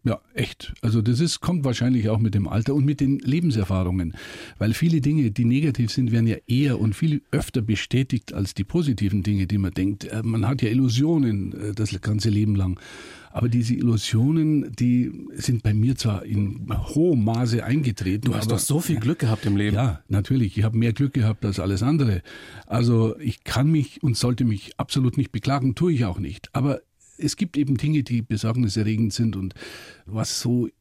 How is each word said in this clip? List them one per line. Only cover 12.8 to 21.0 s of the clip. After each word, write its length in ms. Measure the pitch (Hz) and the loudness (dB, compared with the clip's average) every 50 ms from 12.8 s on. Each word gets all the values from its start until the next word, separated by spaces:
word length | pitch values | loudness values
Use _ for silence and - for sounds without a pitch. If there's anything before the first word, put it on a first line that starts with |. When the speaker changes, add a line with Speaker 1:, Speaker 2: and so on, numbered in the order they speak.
| - - - - - - - - - - | -10 -20 -20 -18 -18 -20 -20 -20 -20 -12
Speaker 1:
Aber 200 | - - - 120 | -4 -2 0 2
diese 240 | 113 120 113 117 120 | 2 0 2 0 0
Illusionen, 1000 | - - 120 113 104 - - - 110 123 143 160 160 156 156 151 143 - - 113 | 0 2 2 2 0 0 0 2 2 2 4 2 2 2 2 2 0 0 -4 -4
die 380 | - 123 123 123 123 123 - - - - - - | 0 2 2 4 2 2 0 -4 -10 -14 -14 -10
sind 280 | - - - 123 113 | -6 -2 -2 -2 0
bei 120 | - 107 104 | 2 2 2
mir 200 | 107 110 127 131 | 4 2 2 0
zwar 280 | - - 113 104 95 - | 0 -2 -2 -2 -2 -4
in 420 | - 104 101 101 98 107 - 107 117 107 98 - - - | -4 -2 -2 -2 -2 -4 -8 -6 -4 -4 -4 -4 -2 0
hohem 280 | 147 165 180 156 120 | 2 2 4 4 4
Maße 400 | 104 110 117 117 127 117 117 117 | 2 2 2 0 0 0 0 -2
eingetreten, 640 | - - 131 160 139 123 101 - 92 95 95 107 120 | 0 0 0 0 0 -2 -2 -2 -2 -2 -2 0 0
Speaker 2:
Du 100 | 123 117 | 0 0
hast 120 | 110 107 | 0 -2
Speaker 1:
aber 80 | 110 120 | -2 -2
Speaker 2:
doch 40 | 104 | -2
so 220 | - - 139 160 | 0 0 0 0
viel 160 | 170 - 110 - | 0 0 -2 0
Glück 180 | 107 127 175 - | 0 -2 0 0
gehabt 260 | 151 113 110 - - | 0 0 0 0 0
im 120 | 107 101 98 | 0 0 2
Leben. 180 | 101 104 107 | 2 2 0
Speaker 1:
Ja, 240 | 107 131 127 76 - _ - | 2 0 0 -2 -4 _ -2
natürlich. 480 | 101 101 101 - 135 135 117 98 - | -2 -2 0 2 2 2 2 0 0
Ich 80 | 107 107 | 0 0
habe 140 | 110 113 113 | 2 2 2
mehr 160 | 117 117 110 | 2 2 2
Glück 180 | - | 0